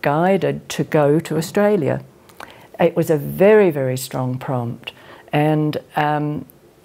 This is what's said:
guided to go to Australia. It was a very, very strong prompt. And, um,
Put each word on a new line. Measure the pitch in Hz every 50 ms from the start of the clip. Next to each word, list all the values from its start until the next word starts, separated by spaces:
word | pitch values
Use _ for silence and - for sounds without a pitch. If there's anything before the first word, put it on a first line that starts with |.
guided | - 147 143 156 175 190 196 185 160 143 143 143 - -
to | - - 147
go | - - 156 147 143 147 165
to | 156 - 156
Australia. | 160 160 - - 202 208 208 214 190 139 131 131 131 - - _ _ _ - - - - - - - - - - -
It | 180 165 -
was | 175 160 160
a | 160
very, | 147 143 143 143 147 185 208 214 214 202 180
very | 147 147 131 127 127
strong | 131 131 - - 135 127 127 127
prompt. | 127 - - 135 123 117 117 - - - - - - - - - - - -
And, | - 147 147 151 156 151 151 151 143 - - - -
um, | 156 151 147 151 147 151 151 151 - - - - _ _ - _ _